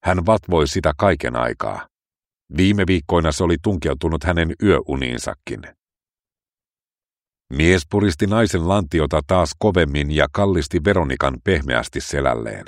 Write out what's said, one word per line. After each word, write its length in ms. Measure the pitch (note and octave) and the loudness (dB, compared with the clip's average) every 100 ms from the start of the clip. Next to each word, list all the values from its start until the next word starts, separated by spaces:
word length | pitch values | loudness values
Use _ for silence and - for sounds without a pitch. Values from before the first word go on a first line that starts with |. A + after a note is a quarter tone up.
Hän 220 | - F#2 F2 | 0 0 2
vatvoi 420 | A2 - E2+ D2 | 0 2 0 2
sitä 240 | G2 D#2 D2+ | 0 -2 2
kaiken 380 | G2+ D2+ B1 A#1+ | 2 2 -2 -2
aikaa. 520 | A#1+ - A1 G1+ - _ _ _ _ _ _ C#2+ | -4 -4 -8 -8 -14 _ _ _ _ _ _ 0
Viime 300 | F#2 G2+ F2+ | 2 2 2
viikkoina 460 | F#2 - F2 D#2+ | 0 2 2 2
se 120 | D2+ | 0
oli 120 | F2 E2 | 2 2
tunkeutunut 640 | G#2+ F#2+ D#2+ C#2 E2 D#2+ | 0 -2 -2 -2 -2 -2
hänen 300 | F2+ E2+ E2 - | -2 0 0 0
yöuniinsakin. 1000 | G#2 D2+ D2+ C2+ B1+ A#1+ - - - G#1+ - _ _ _ _ _ _ _ _ _ _ _ _ _ _ _ _ _ _ | 2 2 0 -6 -4 -6 -8 -10 -12 -12 -14 _ _ _ _ _ _ _ _ _ _ _ _ _ _ _ _ _ _
Mies 300 | C2+ D#2+ F#2 - | 0 2 2 2
puristi 360 | G2+ G2+ F2 G#2 | 0 0 0 0
naisen 420 | G#2+ A2+ F#2 E2 | 2 0 0 0
lantiota 520 | G2+ D#2 E2 D2 D#2 C#2+ | 0 0 -2 0 -2 0
taas 240 | F#2 E2 - | 0 0 0
kovemmin 520 | G#2+ F2+ D#2+ D2 C#2+ | 0 2 2 0 -2
ja 160 | D2+ C#2 | 0 0
kallisti 520 | - G2+ F2 D2+ E2+ | 0 0 0 -2 -2
Veronikan 520 | D#2+ F#2+ D2 C2 C#2 B1+ | 0 0 0 -2 -2 -2
pehmeästi 560 | - E2+ C2+ A#1+ A1+ - | -2 -2 0 -4 -4 -10
selälleen. 640 | - C#2+ C2+ A#1 A1+ G#1 | -6 -2 -2 -2 -6 -12